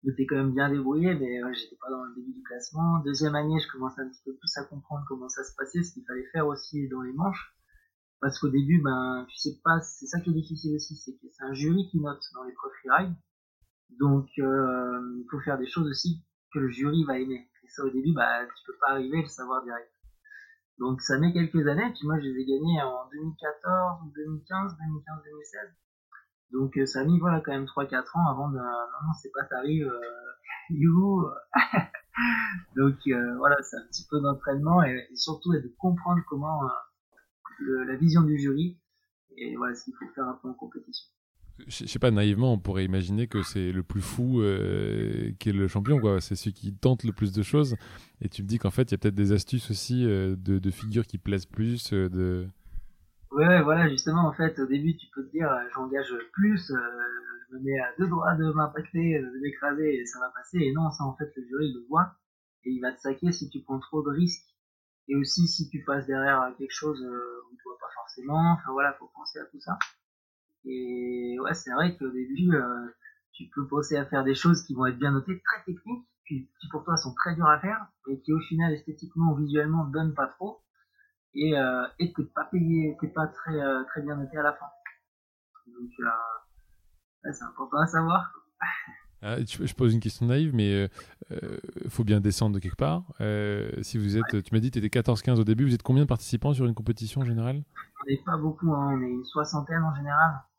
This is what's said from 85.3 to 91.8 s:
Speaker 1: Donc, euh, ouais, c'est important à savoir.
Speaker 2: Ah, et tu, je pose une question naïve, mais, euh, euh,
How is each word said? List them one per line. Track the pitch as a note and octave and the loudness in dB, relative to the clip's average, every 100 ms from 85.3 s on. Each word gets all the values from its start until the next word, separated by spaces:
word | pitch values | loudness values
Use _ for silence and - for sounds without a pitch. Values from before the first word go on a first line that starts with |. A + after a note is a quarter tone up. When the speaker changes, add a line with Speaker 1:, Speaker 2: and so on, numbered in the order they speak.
| _ _ - - | _ _ -20 -20
Speaker 1:
Donc, | A#2+ A#2+ A#2+ | -14 -14 -6
euh, | A#2+ A2+ A#2 A2+ _ _ _ _ _ _ _ _ | -4 -2 -4 -10 _ _ _ _ _ _ _ _
ouais, | C#3+ | -12
c'est | C#3+ | -10
important | A#2+ - C3+ C#3+ | -12 -10 -4 2
à | E3 | 2
savoir. | E3 E3 F3+ - - _ _ - - - - - - | 4 2 2 0 -14 _ _ -6 -6 -10 -18 -20 -12
Speaker 2:
Ah, | G#2 A#2+ | -6 -4
et | |
tu, | A#2 - - | -4 -4 -6
je | |
pose | - B2 | 2 4
une | A2+ | 6
question | G#2+ - A#2+ | 2 0 2
naïve, | C3 D#3 | 4 4
mais, | B2 G#2 | 4 4
euh, | G2 G2 - - - - | 4 2 -2 -20 -20 -12
euh, | - - - - - | -10 -8 -10 -10 -10